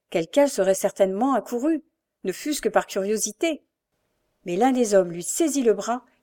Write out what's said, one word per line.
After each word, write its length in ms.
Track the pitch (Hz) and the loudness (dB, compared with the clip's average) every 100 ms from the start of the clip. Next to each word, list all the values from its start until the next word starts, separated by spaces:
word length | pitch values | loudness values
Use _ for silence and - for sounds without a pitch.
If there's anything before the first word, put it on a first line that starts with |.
| _ | _
quelqu'un 380 | - 165 285 285 | -4 0 2 2
serait 260 | - 190 | 2 2
certainement 600 | 190 196 - 196 190 262 | 2 0 0 0 2 0
accouru, 480 | 247 - 240 285 311 - _ _ _ 190 | 0 -2 -2 0 -2 -4 _ _ _ -8
ne 80 | |
fût-ce 280 | - 294 294 | -6 -6 -4
que 60 | 214 | -2
par 180 | 196 - | -2 -2
curiosité. 760 | 202 196 214 214 - 330 294 _ _ _ _ _ _ _ _ 180 | -4 -2 -2 -4 -4 -4 -4 _ _ _ _ _ _ _ _ -6
Mais 120 | 175 | 0
l'un 160 | 254 | 2
des 200 | 254 226 | 2 4
hommes 180 | 196 175 | 4 2
lui 120 | 170 | -2
saisit 400 | 175 - 330 277 | -6 -2 0 2
le 100 | 233 | 2
bras 300 | 202 - 254 - _ | 0 -2 -6 -8 _